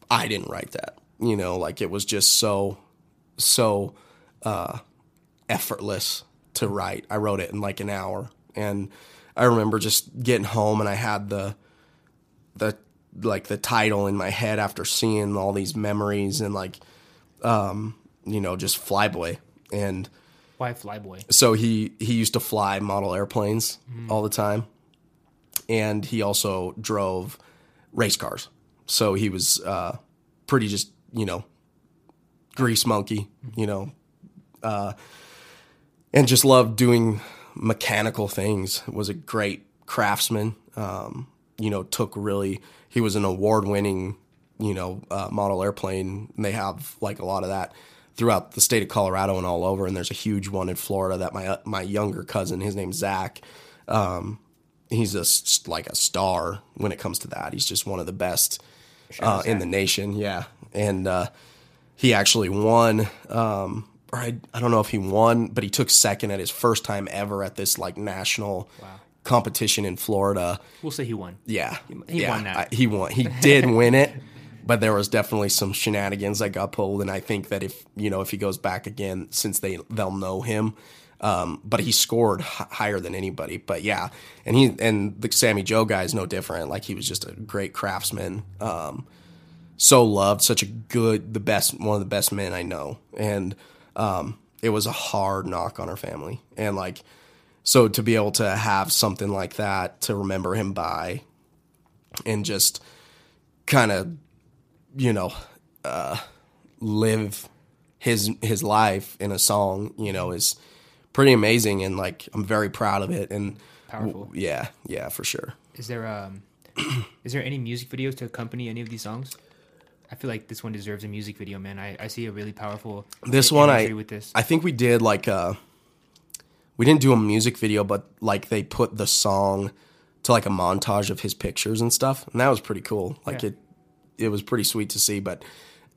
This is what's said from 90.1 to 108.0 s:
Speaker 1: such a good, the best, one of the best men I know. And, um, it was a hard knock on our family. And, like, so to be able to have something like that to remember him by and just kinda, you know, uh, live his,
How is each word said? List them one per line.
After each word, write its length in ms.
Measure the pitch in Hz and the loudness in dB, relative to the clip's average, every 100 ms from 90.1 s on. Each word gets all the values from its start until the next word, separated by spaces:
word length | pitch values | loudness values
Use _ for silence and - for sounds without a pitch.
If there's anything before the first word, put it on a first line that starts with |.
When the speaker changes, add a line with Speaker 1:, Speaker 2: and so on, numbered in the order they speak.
| 101 98 104 | 6 4 4
Speaker 1:
such 200 | - 110 | 2 2
a 20 | 101 | -2
good, 680 | 113 110 123 113 110 87 | -8 -4 2 2 2 0
the 60 | 110 | -6
best, 380 | 101 104 - - | 0 2 0 -2
one 160 | 110 104 | 0 0
of 40 | |
the 40 | 95 | 0
best 260 | 101 - | 0 0
men 220 | 101 98 | -2 -4
I 100 | 90 | -6
know. 360 | 90 87 71 - _ - | -6 -6 -8 -10 _ -6
And, 380 | 107 101 92 104 - - _ - | -2 -2 -4 -8 -14 -20 _ -4
um, 420 | 107 92 71 - _ _ | -2 0 -4 -10 _ _
it 80 | 113 | 0
was 160 | 107 107 | 0 0
a 60 | |
hard 540 | - - 104 98 98 92 | -4 -4 -2 0 -2 -4
knock 340 | 90 87 - | -4 -4 -6
on 100 | 87 | -10
our 80 | 85 | -8
family. 440 | - 76 73 123 - - | -10 -10 -10 -12 -14 -4
And, 180 | 107 98 | -4 -2
like, 280 | 92 90 - - - _ _ _ - | -6 -10 -18 -20 -20 _ _ _ 4
so 220 | 135 117 | 8 8
to 160 | 104 | 4
be 120 | 113 113 | 2 4
able 160 | 104 | 2
to 160 | - 107 98 | 0 -2 0
have 360 | 110 98 95 | 2 2 2
something 380 | - 110 92 101 | 2 2 0 -2
like 260 | 98 90 - | -2 -4 -4
that 460 | 104 95 90 - | -2 -2 -4 -6
to 140 | - 101 | -4 -2
remember 380 | 98 95 92 | 0 -2 -2
him 200 | 101 98 | -2 -2
by 480 | 95 82 82 87 120 - _ _ _ _ _ _ _ _ - - | -4 -4 -4 -4 -6 -10 _ _ _ _ _ _ _ _ -10 -4
and 180 | 107 101 | -2 -2
just 380 | 101 - - - - - - _ _ _ _ - | 0 0 0 -14 -20 -20 -20 _ _ _ _ 2
kinda, 460 | 143 113 98 92 80 _ _ _ _ _ _ _ 135 | 6 6 4 -2 -8 _ _ _ _ _ _ _ -2
you 160 | 127 | 2
know, 200 | 104 90 - - - _ _ - | 2 0 -6 -14 -20 _ _ -6
uh, 320 | 67 67 85 - - _ _ _ _ | -6 -4 -6 -10 -20 _ _ _ _
live 680 | 110 107 110 110 104 - - _ _ _ _ | -4 2 2 2 -2 -8 -14 _ _ _ _
his, 300 | _ | _